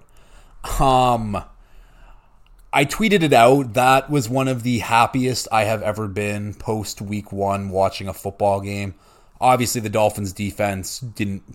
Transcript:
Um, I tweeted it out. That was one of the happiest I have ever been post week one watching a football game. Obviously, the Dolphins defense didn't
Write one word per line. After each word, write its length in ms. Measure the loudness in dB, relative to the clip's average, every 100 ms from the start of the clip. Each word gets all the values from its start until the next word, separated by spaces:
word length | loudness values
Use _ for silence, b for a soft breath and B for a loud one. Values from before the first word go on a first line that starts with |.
| b b b b b -14 -6 0
Um, 640 | 4 4 4 0 -2 -6 -8 -16 b b b b b b b b -20 -20 -2
I 120 | 0
tweeted 380 | 0 0 2 2
it 100 | 6
out. 420 | 8 8 6 2
That 360 | 2 4 4 2
was 180 | -2 0
one 200 | -2 -2
of 160 | -2
the 160 | -2 -2
happiest 680 | 2 2 4 2 0 -2 -2
I 120 | 0
have 180 | 2 0
ever 260 | -2 -4 -6
been 460 | -4 -4 -4 -8
post 460 | -8 -6 -6 -6 -10
week 300 | -8 -8 -6
one 380 | -4 -2 -2 -2
watching 400 | 0 0 -2 -10
a 60 |
football 460 | -10 -10 -2 0 0
game. 340 | -4 -6 -8 b b b b -2
Obviously, 400 | 2 2 2 -4
the 80 | -2
Dolphins 440 | 0 0 0 -8
defense 640 | -6 -6 -4 -4 -4 -8 -12
didn't 440 | -10 -6 -6 -6 -12